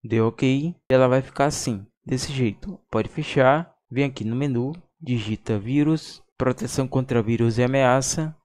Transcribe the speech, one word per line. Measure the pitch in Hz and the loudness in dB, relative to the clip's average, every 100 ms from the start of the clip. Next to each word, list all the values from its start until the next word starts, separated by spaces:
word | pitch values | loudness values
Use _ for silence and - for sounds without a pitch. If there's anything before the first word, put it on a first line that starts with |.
Dê | - 113 | -4 0
OK, | 113 113 131 135 160 175 - | 0 2 2 2 -2 -6 0
ela | 131 127 | 4 4
vai | 131 | 2
ficar | 131 - 143 | 0 0 0
assim, | 143 - 104 104 _ - | 0 -4 -6 -10 _ -6
desse | 127 - | -4 -4
jeito. | 139 120 101 196 180 _ | -2 -2 -2 -10 -14 _
Pode | 110 110 | -4 -4
fechar, | - 151 - 127 147 170 _ _ | -6 -4 2 4 4 0 _ _
vem | 120 | -2
aqui | 139 135 | -2 -2
no | 107 120 | -4 -2
menu, | 147 120 127 170 - _ | -2 -2 -4 -8 -16 _
digita | 156 123 104 107 - 110 | -4 -4 -2 -6 -4 -4
vírus, | 104 139 147 160 - - _ - | -2 0 2 0 -4 -20 _ -4
proteção | 127 123 - - 131 | -2 -2 -4 -4 -2
contra | 131 131 120 | -2 0 0
vírus | 107 117 117 113 | 2 2 2 2
e | |
ameaça. | 123 135 127 131 135 - 160 156 | 2 2 4 4 0 -4 -6 -8